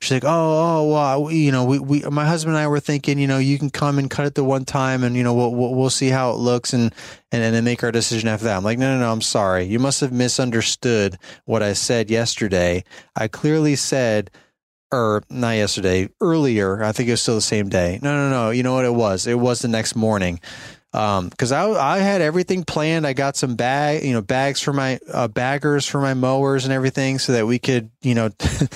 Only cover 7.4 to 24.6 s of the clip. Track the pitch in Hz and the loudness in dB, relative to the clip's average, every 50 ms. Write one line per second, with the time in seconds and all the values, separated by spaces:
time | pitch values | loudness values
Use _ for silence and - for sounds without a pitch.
7.4 | 113 113 113 117 117 120 120 117 - 120 113 117 110 - 117 113 110 113 107 104 | 0 2 2 2 2 0 0 0 -2 0 0 0 0 0 -2 -2 0 0 -2 0
8.4 | 110 117 104 92 95 104 113 120 131 135 135 131 123 117 113 113 107 - - 127 | -2 -2 -2 0 0 0 0 0 0 0 2 0 0 0 0 -2 -2 -2 0 2
9.4 | 104 95 92 92 90 92 104 117 131 139 135 - 151 135 123 123 123 123 - - | 2 2 2 0 0 0 0 0 0 0 0 0 -2 -2 0 0 0 0 0 0
10.4 | 131 127 117 113 107 - - - - 127 117 107 101 98 90 - - - - - | -2 0 0 0 0 -2 -4 -2 0 0 2 2 2 0 -2 -6 -12 -20 -20 -16
11.4 | _ - 117 110 104 101 98 - - - 127 117 110 104 110 113 117 117 - - | _ -2 0 0 0 0 0 -2 0 0 0 0 0 0 0 0 0 -2 -2 -2
12.4 | 120 104 92 90 87 87 87 90 - - - - - _ _ - 110 107 - - | -2 0 2 2 2 2 0 -2 -4 -8 -16 -20 -20 _ _ -6 -6 -6 -6 -4
13.4 | - 151 151 160 151 151 143 131 - - - 135 127 117 107 107 104 101 - - | -2 0 2 2 2 2 0 0 -2 -2 0 0 2 2 0 0 -2 -4 -12 -20
14.4 | _ _ _ _ _ _ _ _ _ _ - 127 117 110 104 107 - - - 131 | _ _ _ _ _ _ _ _ _ _ -2 0 0 2 0 0 -2 -4 -6 -4
15.4 | 123 117 113 110 104 98 - - 92 92 92 92 95 98 - _ - 175 165 160 | -2 0 0 0 0 0 0 0 0 2 2 2 0 -2 -4 _ 0 2 2 2
16.4 | 147 135 117 107 101 95 95 104 110 107 107 - 127 117 120 110 - - 117 110 | 2 2 2 2 2 0 0 0 -2 -2 -2 0 0 0 0 0 0 0 0 0
17.4 | 104 - 113 107 104 98 98 95 90 87 - - 135 143 143 143 143 139 135 123 | 0 0 0 -2 0 0 0 0 0 0 -2 -2 -4 -2 -2 0 0 0 0 0
18.4 | 117 110 117 123 123 127 131 131 127 123 120 120 113 104 95 92 - 123 120 120 | 0 0 0 0 0 0 0 2 2 2 2 2 2 2 0 0 -2 -2 0 2
19.4 | 120 123 123 - - 120 113 113 107 - - 113 110 110 107 101 92 90 87 87 | 2 0 0 0 -2 -2 0 0 -2 -2 -2 0 0 2 2 2 0 -2 -4 -6
20.4 | - - - - - - - - _ _ - - 110 104 101 95 92 85 - - | -10 -16 -18 -18 -18 -20 -20 -20 _ _ -4 -2 0 0 0 0 -2 -4 -4 -4
21.4 | 131 117 135 147 185 214 220 - 139 139 170 196 196 196 202 190 165 151 156 180 | -2 0 0 0 0 0 0 0 0 0 0 2 2 2 2 2 0 0 0 0
22.4 | 180 - 190 185 165 - - 165 151 160 165 165 156 143 131 131 139 139 139 - | 0 0 -2 -4 -4 -4 -2 -2 0 0 0 0 0 -2 0 0 -2 -2 -2 -2
23.4 | - 131 120 113 120 123 131 143 147 147 147 160 - 139 123 113 104 98 131 127 | -2 -2 -2 0 0 0 0 0 0 0 0 0 0 0 -2 -2 -2 0 0 0
24.4 | 135 139 139 - | 0 0 -2 -2